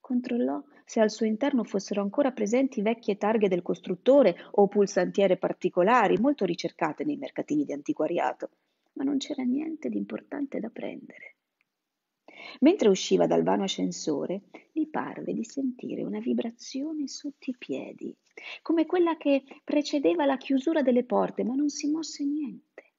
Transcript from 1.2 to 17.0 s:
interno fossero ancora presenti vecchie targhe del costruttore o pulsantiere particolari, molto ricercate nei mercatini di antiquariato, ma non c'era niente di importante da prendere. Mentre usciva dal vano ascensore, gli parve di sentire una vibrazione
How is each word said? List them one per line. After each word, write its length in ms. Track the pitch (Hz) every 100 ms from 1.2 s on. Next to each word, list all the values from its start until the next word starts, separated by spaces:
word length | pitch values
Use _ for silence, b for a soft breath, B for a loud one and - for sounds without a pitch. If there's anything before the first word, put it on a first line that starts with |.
| 220
interno 380 | 214 285 277
fossero 360 | 214 202 - 202
ancora 320 | 202 202 285
presenti 480 | 247 208 240 269 247
vecchie 380 | 202 233 - 202
targhe 300 | 208 226 202
del 120 | 180
costruttore 760 | - 180 - 185 - 277 226 175 B
o 140 | - 202
pulsantiere 720 | 208 196 - 180 180 196 180
particolari, 800 | 170 170 185 - 180 247 196 180
molto 300 | 247 285 185
ricercate 580 | 175 170 - 160 151
nei 140 | 151 147
mercatini 480 | 135 - - 147 139
di 80 |
antiquariato, 760 | 143 147 151 156 175 139 - - _ _ _ _
ma 100 | -
non 140 | 277 285
c'era 240 | - 285
niente 480 | 254 262 320 311 254
di 80 | 208
importante 600 | 202 214 - 285 277 -
da 100 | 214
prendere. 640 | 233 - - - - - _ _ _ _ _ _ _ _ _ - B B B
Mentre 280 | 269 392 226
usciva 380 | 190 - 185 165
dal 160 | 170
vano 200 | 165 196
ascensore, 800 | 196 190 185 175 - 143 156 185 _ B B
gli 160 | - 311
parve 460 | - - - -
di 120 | -
sentire 580 | 226 - 269 247 - -
una 160 | - 208
vibrazione 880 | 233 233 233 233 - 262 294 311